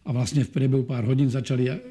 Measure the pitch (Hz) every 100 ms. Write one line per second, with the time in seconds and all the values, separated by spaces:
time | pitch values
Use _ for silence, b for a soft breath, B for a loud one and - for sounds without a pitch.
0 | - 123 127 143 120 143 131 135 127 123
1 | 113 131 135 131 123 127 127 165 -